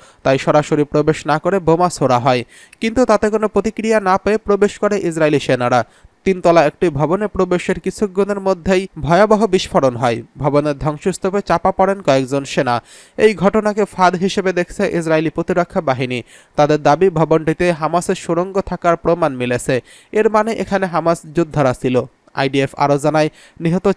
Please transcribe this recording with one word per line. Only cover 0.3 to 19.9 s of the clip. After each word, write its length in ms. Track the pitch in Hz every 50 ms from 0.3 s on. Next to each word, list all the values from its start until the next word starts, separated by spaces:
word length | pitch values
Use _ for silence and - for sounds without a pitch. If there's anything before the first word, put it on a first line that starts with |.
| 135 131
সরাসরি 440 | - 170 151 151 147 - 160 147 143
প্রবেশ 440 | - - 151 151 156 151 - -
না 120 | 156 147 156
করে 200 | - 175 190 190
বোমা 300 | 165 160 165 170 180 175
ছোড়া 300 | - - 151 127 123 120
হয়, 240 | 117 139 127 123 110 - - - - _ - _
কিন্তু 240 | - 226 220 262 254
তাতে 240 | - 214 202 - 214
কোনো 180 | 208 214 214
প্রতিক্রিয়া 520 | 202 - 202 190 220 - - 208 226 220 214
না 180 | 202 185 190
পেয়ে 200 | 196 - 196 214
প্রবেশ 400 | 220 - - 202 196 202 208 -
করে 180 | - 208 202 208 202
ইসরায়েলি 400 | - 170 160 160 156 151 151 135
সেনারা। 440 | - - 131 123 123 120 127 123 113 - _ _ - _ _ _ _
তিনতলা 420 | 196 190 180 - 175 170 170 147
একটি 240 | 151 - _ 190 170
ভবনে 380 | 143 135 151 147 180 202 214
প্রবেশের 520 | 196 - - 190 180 180 175 - - 185 170
কিছুক্ষণের 600 | - 190 - - 214 190 180 196 196 196 202 202
মধ্যেই 480 | 190 196 190 175 156 190 190 185 196 - - 160
ভয়াবহ 480 | 131 143 170 185 214 208 220 196 226
বিস্ফোরণ 480 | 196 180 185 - - - 180 139 131 120
হয়। 280 | 117 131 120 117 117 113 - _
ভবনের 420 | - 139 147 139 147 147 151 143 135
ধ্বংসস্তূপে 640 | 123 151 151 151 - 196 170 - - 190 185 202
চাপা 300 | - - 170 170 - 190
পড়েন 300 | 185 - 190 196 196 202
কয়েকজন 440 | 185 156 135 135 135 120 139 139 139
সেনা। 360 | - - 170 139 123 120 113 - - - - - _ _
এই 180 | - 214 220 208
ঘটনাকে 500 | 160 175 196 - 220 208 214 202 214 202
ফাঁদ 300 | - - - 185 175 185
হিসেবে 380 | 165 190 185 - 208 180 190 180
দেখছে 300 | 175 175 - - - 202 - - 175
ইসরায়েলি 300 | 160 160 160 156 160 156
প্রতিরক্ষা 520 | - 165 170 - 175 175 170 - - 196
বাহিনী। 420 | 160 139 131 120 135 123 127 120 - - - - _ _ _
তাদের 280 | - 147 147 151 151 143
দাবি, 260 | 143 143 160 185 196
ভবনটিতে 600 | 165 160 160 151 160 165 156 160 156 - 180 180
হামাসের 440 | 170 143 156 151 165 175 170 - 190
সুড়ঙ্গ 460 | - - - 170 165 180 196 190 196
থাকার 340 | - - 180 - - 175 170
প্রমাণ 380 | - - 165 170 175 170 147 131
মিলেছে। 460 | 127 127 123 123 117 - - 135 120 - -